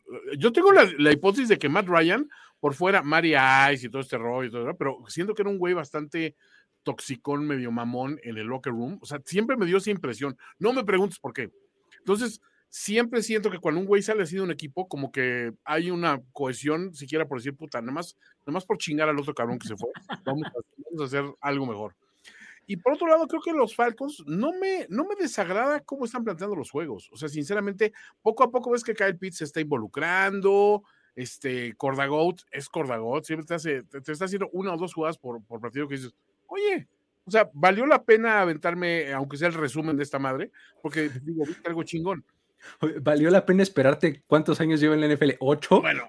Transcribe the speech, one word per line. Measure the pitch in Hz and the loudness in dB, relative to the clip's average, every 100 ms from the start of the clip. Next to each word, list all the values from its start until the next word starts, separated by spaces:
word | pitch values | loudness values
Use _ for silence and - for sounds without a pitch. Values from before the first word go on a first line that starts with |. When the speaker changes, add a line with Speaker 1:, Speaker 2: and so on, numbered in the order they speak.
| - 120 - 147 | -16 -14 -10 0
Speaker 1:
Yo | 202 | 2
tengo | 240 381 | 6 8
la, | 381 214 151 | 10 8 6
la | 147 | 4
hipótesis | 147 190 202 247 | 6 4 2 4
de | 185 | 4
que | 143 | 4
Matt | 170 185 | 0 4
Ryan, | 170 165 208 294 - - _ | 4 4 2 -2 -8 -20 _
por | 147 143 | -2 0
fuera, | 180 196 | 2 2
Mari | 143 160 165 147 131 135 139 | 4 2 4 6 6 6 6
Ice | 139 120 | 2 -4
y | |
todo | 131 | -8
este | 135 127 | -6 -6
rollo | 117 127 127 | -4 -4 -6
y | |
todo, | 120 120 180 | -6 -6 -4
pero | 139 131 123 | -6 -6 -10
siento | - 196 | -6 -4
que | 208 | -2
era | 202 | -2
un | 196 | 0
güey | 175 | 0
bastante | 180 143 151 147 170 160 - _ _ _ _ | -2 -2 -8 -6 -6 -6 -8 _ _ _ _
toxicón, | - 120 - 131 - 143 151 | -10 -8 -8 -10 -6 -4 -2
medio | 139 123 | -4 -4
mamón | 117 120 120 131 156 | -4 -4 -4 -6 -8
en | 117 110 | -10 -10
el | 107 | -8
locker | 131 139 | -6 -6
room. | 117 123 196 | -6 -6 -10
O | - | -12
sea, | 147 - | -14 -6
siempre | 180 233 262 | -2 -2 0
me | 175 | 2
dio | 190 | 0
esa | 202 | 0
impresión. | 196 143 113 139 123 - - | -4 -4 -6 -8 -10 -18 -4
No | 202 | -2
me | 262 202 | 0 0
preguntes | 190 196 - | 0 0 -4
por | 131 | -12
qué. | 120 110 _ _ _ _ - | -8 -10 _ _ _ _ -10
Entonces, | - 208 240 - _ _ _ | -2 0 -2 -6 _ _ _
siempre | - - 214 240 240 | -10 -2 0 2 0
siento | 220 220 208 | 0 0 -2
que | 180 | -2
cuando | 165 156 | -2 0
un | 196 | 4
güey | 202 | 2
sale | 202 220 | 2 -2
así | 170 185 | -2 -2
de | |
un | 190 | -4
equipo, | 147 151 156 185 | -6 -8 -8 -8
como | 143 135 | -6 -6
que | - 127 123 117 113 - | -2 0 0 -4 -8 -4
hay | 151 175 | -2 -2
una | 175 170 139 131 | 0 0 0 -4
cohesión, | - 131 123 139 156 190 | -6 -6 -4 -2 -2 -4
siquiera | 151 135 156 151 | -12 -6 -4 -2
por | 131 | -4
decir, | 127 139 | -8 -10
puta, | 151 123 | -10 -10
nada | 117 | -8
más, | 143 175 - _ _ | -8 -8 -14 _ _
nada | - | -8
más | 151 - | -6 -4
por | 214 | -4
chingar | - 147 156 | -2 0 0
al | 147 | 0
otro | 143 | -2
cabrón | 135 117 123 | -4 -4 -4
que | 117 | -8
se | 104 | -10
fue, | 117 - - - | -10 -12 -12 -10
vamos | - 143 - | -6 -6 -6
a, | 120 - - - | -10 -14 -16 -14
vamos | 160 | -8
a | 139 | -4
hacer | 139 143 - | -4 -6 -6
algo | 143 143 131 | -4 -2 -4
mejor. | 104 107 _ _ _ - - - - - | -6 -10 _ _ _ -20 -20 -20 -20 -10
Y | 190 | -2
por | 247 | 0
otro | 294 339 | 0 4
lado, | 320 320 | 2 2
creo | 320 | -4
que | 339 | -2
los | 320 226 - | 0 0 2
Falcons | 240 233 277 294 147 | -2 -2 -10 -10 -6
no | 165 269 370 | -2 -2 -2
me, | 381 381 240 | -2 -4 -4
no | 202 359 | -4 -4
me | 403 | -2
desagrada | 320 - 175 190 262 294 | -4 -2 -2 0 0 -2
cómo | - 269 | -6 -8
están | 233 247 226 | -8 -6 -6
planteando | 170 202 190 | -6 -6 -6
los | 120 | -6
juegos. | 143 160 101 - | -8 -8 -10 -14
O | 113 | -12
sea, | 151 | -10
sinceramente, | 151 143 208 202 196 214 - - _ | -6 -4 -4 -4 -2 -2 -2 -20 _
poco | 214 220 | -2 2
a | 254 | 2
poco | 247 240 | 2 0
ves | 240 | -2
que | 240 | -2
Kyle | 220 196 185 | 0 0 0
Pitts | 190 170 | -8 -8
se | 151 | -8
está | 165 | -6
involucrando, | 151 135 107 - 160 185 196 196 196 202 202 208 208 _ _ - | -2 -2 -4 -4 -2 2 2 2 2 4 4 2 _ _ _ -12
este, | 123 - 139 127 120 107 | -12 -8 -6 -4 -6 -4
Cordagout | 139 135 139 147 170 175 - | -2 0 0 2 0 -2 -10
es | 135 139 | -12 -8
Cordagout, | 170 139 117 113 139 | -6 -4 -4 -4 -4
siempre | 156 160 156 | -4 -8 -6
te | |
hace, | 170 160 139 | -6 -4 -6
te, | - 139 | -6 -16
te | 135 | -10
está | 151 190 | -6 -4
haciendo | 196 185 | -4 -6
una | 180 190 | -6 -6
o | 170 | -4
dos | 180 | -6
jugadas | 165 156 160 | -4 -4 -6
por, | 127 117 107 | -10 -14 -12
por | 117 | -12
partido | 117 123 147 | -10 -8 -6
que | 139 | -8
dices, | 127 _ _ _ - | -12 _ _ _ -12
"Oye, | 381 415 349 233 _ _ _ - | -2 -2 -2 -6 _ _ _ -2
o | |
sea, | 214 208 | 2 2
valió | 143 180 196 269 | 2 2 4 4
la | 277 | 4
pena | - 220 226 214 | 6 4 4 2
aventarme, | 180 151 175 175 175 170 139 | 2 0 -2 -2 -2 -2 -2
aunque | 135 139 143 | -4 -6 -2
sea | 170 | -2
el | |
resumen | 165 147 135 156 143 | 0 -4 -2 -2 -2
de | |
esta | 139 139 | -2 -2
madre", | 135 135 143 _ - _ | -2 -4 -6 _ -20 _
porque, | 156 156 151 127 | -8 -2 -2 -4
digo, | 147 165 147 | -8 -4 -4
viste | 175 170 | -4 -6
algo | 165 | -6
chingón. | 160 165 170 175 - _ _ _ - - | -6 -4 -4 -6 -8 _ _ _ -20 -4
Speaker 2:
Oye, | 156 160 | -4 -2
¿valió | 139 151 156 | 2 4 6
la | 185 - | 6 6
pena | 185 | 4
esperarte | 190 - 131 147 170 139 - | 4 4 4 6 2 0 4
cuántos | 151 156 151 | 4 4 2
años | 160 160 | 2 4
lleva | 151 156 | 4 4
en | |
la | 151 | 4
N | 143 | 4
F | |
L? | 143 127 | 4 2
¿Ocho? | 135 147 - 190 | 2 2 6 4
Speaker 1:
Bueno, | - - | 6 0